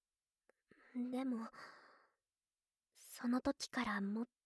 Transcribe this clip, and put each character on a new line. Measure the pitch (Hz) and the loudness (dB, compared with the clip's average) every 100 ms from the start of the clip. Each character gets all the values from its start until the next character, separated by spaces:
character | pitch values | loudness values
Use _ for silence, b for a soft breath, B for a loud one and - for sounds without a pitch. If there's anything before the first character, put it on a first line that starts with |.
| _ _ _ _ _ _ _ - - 254 247 | _ _ _ _ _ _ _ -20 -12 -4 -2
で | 254 | -2
も、 | 262 233 226 B B B B B B B _ _ _ _ _ _ _ - | 0 -2 -4 B B B B B B B _ _ _ _ _ _ _ -20
そ | - - 247 | -16 -4 2
の | 247 | 4
時 | 277 - - | 4 2 0
か | - | 0
ら | 226 202 | 2 2
も | 196 214 | 0 0
っ | 240 _ | -4 _